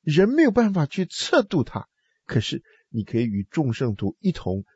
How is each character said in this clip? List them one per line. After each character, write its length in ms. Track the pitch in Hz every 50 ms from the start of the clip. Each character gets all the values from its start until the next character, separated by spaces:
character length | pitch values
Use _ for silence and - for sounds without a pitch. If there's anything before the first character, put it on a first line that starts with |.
人 300 | _ 160 147 160 190 214
没 120 | 262 311 330
有 80 | 269
办 220 | 196 247 240 214 196
法 140 | 185 151
去 180 | 139 - - 185
测 380 | 170 - - - - - 320 226
度 200 | - - 165 117
它， 260 | - - 202 - _ _ _ _ _ _ _ _
可 160 | _ - 117
是 220 | 110 - - 131 - _ _ _ _ _
你 160 | - 117 101
可 140 | - - 113
以 60 | 120
与 220 | 117 104 101 98 _
众 240 | - 165 156 127 113
圣 220 | - 135 120 104
徒 200 | - - 98 - _
一 120 | - 196 170
同 320 | - - - 92 95 101 _ _